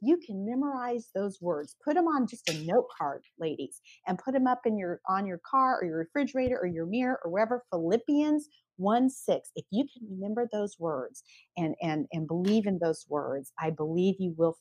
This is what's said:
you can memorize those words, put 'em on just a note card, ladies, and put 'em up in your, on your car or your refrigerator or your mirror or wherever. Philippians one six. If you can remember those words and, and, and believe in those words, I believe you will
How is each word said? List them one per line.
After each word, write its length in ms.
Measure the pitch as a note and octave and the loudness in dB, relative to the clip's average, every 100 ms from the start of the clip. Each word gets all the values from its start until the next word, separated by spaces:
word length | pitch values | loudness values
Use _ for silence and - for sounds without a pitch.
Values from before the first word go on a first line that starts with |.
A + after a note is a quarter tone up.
you 140 | A3+ F4 | 2 2
can 280 | - F#3+ G3+ | 0 -6 -4
memorize 640 | B3+ C#4+ C4 B3 A#3+ - F#3+ | -2 -2 -2 -2 -4 -4 -4
those 260 | G3+ F#3+ | -4 -2
words, 360 | F3 D3+ - - | -2 -2 -4 -6
put 140 | - D#4+ | 0 2
'em 100 | E4 | 4
on 200 | C#4+ A#3 | 2 0
just 200 | A#3 - | -2 -4
a 60 | |
note 320 | D#3 D#3+ A3+ B3+ - | -2 2 2 2 -2
card, 280 | D3 C3 - - | -4 -6 -12 -8
ladies, 420 | D#3+ - F3+ - - - - | -6 -4 -8 -12 -20 -10 -6
and 140 | F#3 | -4
put 160 | - C4+ | 0 2
'em 100 | B3+ | 2
up 220 | B3 A#3 | 2 0
in 100 | G#3+ | 0
your, 240 | F3+ E3+ - | -2 -4 -2
on 160 | F#3+ G3+ | -2 -2
your 140 | E3+ | -6
car 400 | - C4+ C4 B3+ | 0 2 4 2
or 40 | F3 | 0
your 120 | D#3+ | -2
refrigerator 640 | D#3+ C#4+ C#4+ C4 B3+ B3 | -2 -2 0 0 0 0
or 80 | F3+ | -2
your 180 | E3 E3+ | -2 -2
mirror 340 | A3+ B3+ B3+ | 0 0 0
or 80 | E3+ | -2
wherever. 340 | F#3 A3 B3 - | 0 2 0 -4
Philippians 760 | F3 E3 A3+ C4+ D4 D4+ D4+ - _ _ - | -2 2 2 2 2 4 2 -2 _ _ -4
one 320 | F#3+ A#3 C4 | 2 4 2
six. 400 | - - E3 - - | 0 0 0 -2 -12
If 100 | - | -4
you 140 | G3+ C#4+ | -2 -2
can 160 | B3 A3 | -6 -12
remember 400 | F#3 G3+ G#3+ A#3+ | -8 -4 -2 -2
those 260 | G#3 G#3 F#3 | -2 -4 -4
words 460 | E3 C#3 B2 - - - _ - | -4 -4 -6 -12 -20 -20 _ -4
and, 180 | D#3+ - | -2 -2
and, 260 | E3+ D#3 - | -2 -2 -2
and 140 | E3 D#3 | -4 -2
believe 400 | E3 F#3+ A3 G3+ | 0 2 2 2
in 100 | F3+ | 0
those 300 | E3+ D#3+ - | 0 -2 -2
words, 420 | D3 C#3 C3+ C3+ - | -4 -2 -4 -8 -6
I 140 | D#3+ | -4
believe 460 | D#3 D#3 E3+ F#3 F#3+ | -2 0 2 2 2
you 160 | F#3 D#3+ | -2 0
will 200 | E3 D#3+ | 0 0